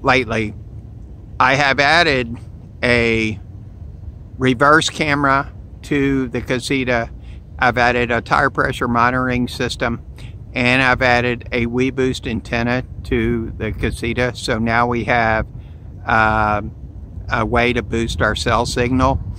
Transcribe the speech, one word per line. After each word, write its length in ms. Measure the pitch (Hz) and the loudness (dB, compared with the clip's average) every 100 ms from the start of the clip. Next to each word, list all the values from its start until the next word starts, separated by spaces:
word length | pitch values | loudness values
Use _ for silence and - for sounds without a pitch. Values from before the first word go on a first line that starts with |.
lately. 520 | 135 131 113 113 107 92 - - - - - - - - | 2 2 2 -2 -2 -6 -14 -16 -16 -16 -18 -18 -10 0
I 140 | 131 135 | 2 4
have 240 | 143 135 | 4 4
added 560 | 143 160 170 135 117 120 - - - - | 6 6 4 2 -2 -6 -12 -18 -18 -4
a 600 | 123 120 117 113 110 101 - - - - - - - - - - | 2 4 4 2 0 -4 -10 -16 -16 -16 -16 -14 -14 -14 -14 0
reverse 500 | 131 123 143 156 151 | 2 4 6 6 4
camera 640 | - 156 143 143 135 143 - - - | -2 0 2 2 2 0 -10 -16 -16
to 460 | - 147 139 135 131 | -2 0 2 2 0
the 120 | 123 | -4
casita. 680 | - 131 - 139 127 123 117 - - - - - | -2 -4 -2 -2 0 0 -2 -8 -16 -16 -16 0
I've 200 | 127 123 | 2 4
added 340 | 123 120 117 | 4 4 2
a 80 | 117 | 0
tire 300 | - 143 143 | 2 2 2
pressure 360 | 127 139 131 123 | 2 -2 -2 0
monitoring 640 | 120 120 127 127 123 123 | 4 4 2 0 0 -2
system, 520 | - 123 - 123 - - - - - - | -2 -4 -2 -2 -4 -8 -16 -16 -16 -8
and 260 | 131 123 127 | 0 2 4
I've 220 | 131 123 | 4 4
added 460 | 127 123 123 117 - | 4 4 2 -2 -4
a 160 | 123 120 | -2 -2
WeBoost 640 | 120 131 131 131 127 135 | 0 0 0 -2 -2 -4
antenna 540 | 117 - 120 120 123 - - | -6 -2 -2 0 -2 -4 -10
to 480 | - 123 113 120 113 92 | -2 0 2 0 -4 -6
the 140 | 107 | -6
casita. 600 | - 117 - 117 117 123 110 | -2 -2 -2 -2 0 -2 -2
So 240 | - 117 | -2 0
now 260 | 113 117 120 | 2 2 2
we 180 | 120 | 0
have, 400 | 107 123 113 110 110 - - - - - - | 0 2 2 2 -2 -8 -16 -16 -16 -12 0
uh, 560 | 117 110 110 107 104 107 - - - - - - | 4 4 4 2 0 -4 -10 -14 -14 -14 -12 -4
a 160 | 123 | -2
way 280 | 110 120 120 | 0 2 2
to 100 | 120 | 0
boost 400 | 101 117 113 - | -2 -2 -2 0
our 140 | 110 107 | 0 0
cell 280 | - 113 | 2 0
signal. 560 | 123 - 123 131 131 135 - | 0 0 0 2 2 0 -4